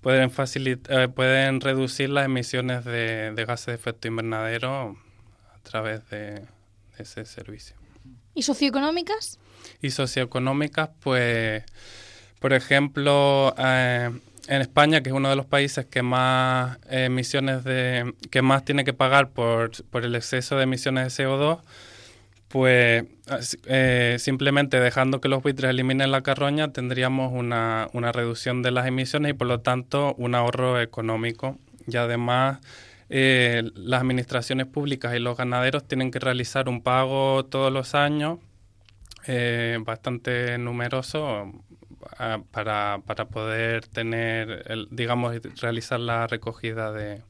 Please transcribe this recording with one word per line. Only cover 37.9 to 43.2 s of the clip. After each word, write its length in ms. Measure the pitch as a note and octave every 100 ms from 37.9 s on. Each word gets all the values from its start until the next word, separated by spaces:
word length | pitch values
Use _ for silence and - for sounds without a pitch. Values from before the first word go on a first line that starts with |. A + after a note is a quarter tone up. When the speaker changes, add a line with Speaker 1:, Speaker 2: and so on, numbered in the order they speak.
| D3
Speaker 1:
años, 440 | C#3+ D3+ D3+ E3+ - _ _ _ - _ - - -
eh, 540 | B2+ A#2+ A#2+ A#2 A#2
bastante 760 | A2 A2+ - B2 B2+ B2 B2 A#2+
numeroso, 920 | A#2+ A#2+ A#2+ C3 B2+ D#3 D3+ G#2+ G2+ G2+ - - - - - -
a-, 200 | A#2+ A2 -
para, 480 | - G#2+ G#2+ G#2 G2+
para 220 | - G#2+